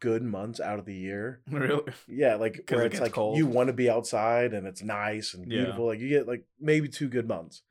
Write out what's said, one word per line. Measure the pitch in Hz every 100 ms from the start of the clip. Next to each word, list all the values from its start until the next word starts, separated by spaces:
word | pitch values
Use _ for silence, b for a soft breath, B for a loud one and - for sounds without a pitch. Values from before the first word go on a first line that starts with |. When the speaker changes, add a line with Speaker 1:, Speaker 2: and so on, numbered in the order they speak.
Speaker 1:
good | 120 113
months | 123 95 107 113
out | - 104
of |
the | 95
year. | 95 92 101 113 127
Speaker 2:
<laughs> | -
Really? | 143 131 147 - - -
Speaker 1:
Yeah, | 120 135
like, | 107 110 - -
Speaker 2:
'Cause | 123
Speaker 1:
where |
Speaker 2:
it | 117
Speaker 1:
it's, | -
Speaker 2:
gets |
Speaker 1:
like, | 117
Speaker 2:
cold? | 113 107 120
Speaker 1:
you | 147
wanna | 120 127
be | 123 123
outside | 113 117 110 110 120 123
and | 104 95
it's | 92
nice | 107 104 104 107 107
and | 90 92
Speaker 2:
Yeah. | 110
Speaker 1:
beautiful. | 95 98 117
Like, | 110
you | 131
get, | 143 117
like, | 123 - _
maybe | 151 156 143
two | - 143
good | 123 113
months. | 92 85 - _